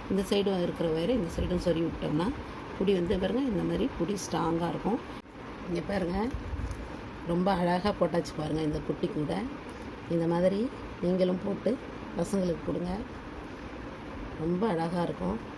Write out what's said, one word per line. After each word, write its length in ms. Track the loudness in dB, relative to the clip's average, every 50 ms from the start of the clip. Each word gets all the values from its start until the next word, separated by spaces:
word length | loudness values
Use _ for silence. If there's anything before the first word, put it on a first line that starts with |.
| -4 0
இந்த 100 | 0 2 2 4
சைடும் 320 | 4 4 4 4 4 2 2
இருக்கிற 220 | 2 2 2 2 2 2
ஒயரை 180 | 2 2 4 2 2
இந்த 100 | 2 0 0
சைடும் 280 | 0 0 2 2 2 4
சொருவி 200 | 4 4 4 2 0
விட்டோம்னா 400 | 0 -2 -2 0 2 2 2 2 0 -2 -6 -8 -10 -10 -10 -6 -2 0
புடி 160 | 4 4 4 4
வந்து 200 | 4 2 2 2 2
பாருங்க, 200 | 2 2 2 2 2
இந்த 120 | 2 2 2 2
மாதிரி 160 | 2 2 0 0 0 0
புடி 180 | 0 0 0 -2 -2
ஸ்ட்ராங்கா 440 | -2 -2 0 2 2 2 2 2 0 0
இருக்கும். 260 | 0 0 0 0 0 -2 -4 -10 -12 -12 -14 -14 -14 -12 -12 -12 -10 -6 -4
இங்க 140 | -2 -2 -2 0
பாருங்க, 260 | 0 0 0 0 0 0 0 0 -2 -4 -4 -4 -4 -4 -4 -4 -6 -6 -8 -10 -10 -10 -10 -10 -10 -6 -2 0
ரொம்ப 180 | 2 2 4 4 4 4
அழகா 300 | 4 4 4 4 2 2 2 4
போட்டாச்சு 320 | 2 2 4 2 0 0 -2 -4
பாருங்க 220 | -2 -2 0 0 0 0
இந்த 120 | 0 0 -2 -2
குட்டி 200 | -2 0 -2 -2 0
கூடை. 240 | 0 -2 0 0 -2 -2 -4 -6 -8 -10 -12 -12 -12 -10 -10 -10 -8 -4 0 0
இந்த 100 | 2 2 4 4
மாதிரி 280 | 4 4 4 4 2 0 -2 -4 -6 -10 -10 -6 -2 0
நீங்களும் 380 | 2 4 4 4 4 2 0 0
போட்டு 280 | -2 -2 0 0 0 0 0 -4 -8 -10 -10 -10 -6 -4 -2
பசங்களுக்கு 460 | -2 0 2 2 2 2 0 0 -2 -2
கொடுங்க, 260 | -2 -2 -2 -2 -4 -4 -6 -8 -10 -10 -10 -10 -10 -10 -10 -10 -10 -10 -10 -10 -10 -10 -10 -10 -10 -10 -10 -10 -10 -10 -8 -8 -6 -2 0
ரொம்ப 200 | 0 2 2 2 2 4
அழகா 260 | 2 2 2 2 2 0 0
இருக்கும். 320 | 0 -2 -2 -2 -2 -2 -4 -8 -10